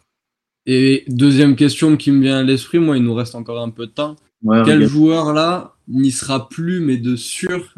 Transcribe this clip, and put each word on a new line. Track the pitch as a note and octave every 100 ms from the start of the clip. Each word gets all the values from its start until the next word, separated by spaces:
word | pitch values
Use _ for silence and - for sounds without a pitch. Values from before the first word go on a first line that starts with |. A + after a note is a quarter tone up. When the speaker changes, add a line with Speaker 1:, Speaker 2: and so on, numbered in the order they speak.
| _ _ _ _ _ _ -
Speaker 1:
Et | B2+ C3+ C3+ -
deuxième | B2 C#3+ C3+ D3 B2+
question | D3 - D#3+ D3
qui | C#3+
me | C#3
vient | C3+ C3+
à |
l'esprit, | C3 C3 - E3+
moi, | D#3+ C3+
il |
nous | A#2+
reste | A#2 A#2 A#2+
encore | A2+ A#2
un | A#2
peu | A2+ A#2
de |
temps. | - D3+ D3+ _ _
Speaker 2:
Ouais, | A2 A2+ A2+
Speaker 1:
Quel | D3+
Speaker 2:
regarde. | C#3+
Speaker 1:
joueur, | D3 D#3 E3 D3+
là, | D3+ E3 F3+ - _ -
n'y | B2+ C3+
sera | A#2+ - C3+ -
plus, | - E3+ F3+
mais | D3+ B2
de | A#2+ A#2+
sûr, | - - F#3 F3+ E3+